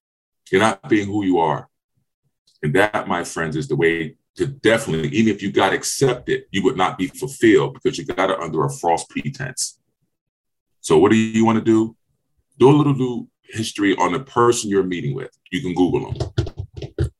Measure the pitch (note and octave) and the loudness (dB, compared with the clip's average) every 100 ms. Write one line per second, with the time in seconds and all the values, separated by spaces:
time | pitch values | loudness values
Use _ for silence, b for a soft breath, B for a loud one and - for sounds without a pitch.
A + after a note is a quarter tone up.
0 | _ _ _ _ - F#2+ A2 - - G#2+ | _ _ _ _ -2 2 2 0 0 0
1 | G2+ G#2 F#2+ F2 D#2+ C2 - _ _ _ | 0 -4 0 2 2 -2 -8 _ _ _
2 | _ _ _ _ _ - D2+ D2+ G#2 G#2+ | _ _ _ _ _ -8 -2 2 2 0
3 | - F2 - F2 D#2+ D#2 C#2+ D2+ E2 E2 | -4 -4 -6 -6 -6 -6 -4 0 0 0
4 | D#2 - _ - C#2 - G#2 A2+ - D#2+ | -6 -12 _ -6 -6 -2 0 2 0 -4
5 | D2+ G#2 A2 G2 G2 G#2 G2 - - - | -2 2 2 0 -2 0 0 0 -6 0
6 | C3+ A#2+ - - - F#2+ F#2 F#2 F2+ - | 0 0 -4 -6 -4 -2 0 0 -2 -2
7 | F#2 - - - A2+ F#2+ C#2 - - - | -6 -6 -12 2 4 6 4 -2 -4 -4
8 | - - F#2+ - E2 D#2 C#3+ - - D#2+ | -8 -2 -2 -2 -4 -4 -4 -2 -2 -2
9 | - - C#3 C3+ - - - - _ _ | -4 -8 -8 -10 -12 -10 -10 -12 _ _
10 | _ _ _ _ _ _ _ _ - D#2+ | _ _ _ _ _ _ _ _ 2 4
11 | G2+ A2 A2 A2 A2+ A2+ A2+ A2 A2+ - | 6 4 2 2 4 2 4 2 2 -6
12 | _ _ _ _ _ - B2+ D3 D3 C3+ | _ _ _ _ _ 4 6 6 4 0
13 | B2+ A#2 - _ _ A2+ A2 - G2+ F2 | -2 -4 -10 _ _ -8 -6 -2 0 2
14 | F2+ E2+ - A#2+ A#2+ A2+ G#2 G2 F#2 F2 | 0 -2 -4 2 2 2 0 0 0 -4
15 | C#2+ - - _ - F2+ F2+ F2 F2+ - | -6 -8 -10 _ -10 -8 -4 0 0 0
16 | - - - - - - - - - - | -4 -8 -6 -4 -6 -6 -16 -14 -14 -6
17 | - _ | -6 _